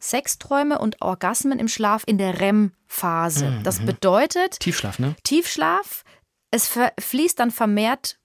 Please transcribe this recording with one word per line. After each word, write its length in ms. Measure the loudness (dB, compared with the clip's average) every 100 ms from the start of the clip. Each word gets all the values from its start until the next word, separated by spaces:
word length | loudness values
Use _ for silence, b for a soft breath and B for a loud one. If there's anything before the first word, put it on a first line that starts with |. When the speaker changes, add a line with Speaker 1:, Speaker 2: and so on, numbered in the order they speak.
Speaker 1:
Sexträume 760 | -4 -4 -2 -6 -2 0 2 0
und 240 | -2 -2
Orgasmen 560 | -4 -2 -2 0 0 0
im 100 | -2
Schlaf 340 | 0 0 0 2
in 100 | 2
der 240 | 2 0
rem-Phase. 1080 | 2 4 2 -2 -12 -4 -2 0 0 0 0
Speaker 2:
Mhm, 120 | -2
Speaker 1:
Das 180 | -2 -2
Speaker 2:
mhm. 60 | -2
Speaker 1:
bedeutet 720 | 0 2 4 2 0 -2 -2
Speaker 2:
Tiefschlaf, 400 | -4 -2 -4 -2
ne? 160 | -2 -2
Speaker 1:
Tiefschlaf. 800 | 0 0 0 0 0 0 -2 -10 b b _ _ _
Es 160 | -2 0
ver-, 280 | 2 0 0
fließt 400 | -4 0 2 2
dann 120 | -2
vermehrt 680 | 0 0 2 0 -2 -6 -12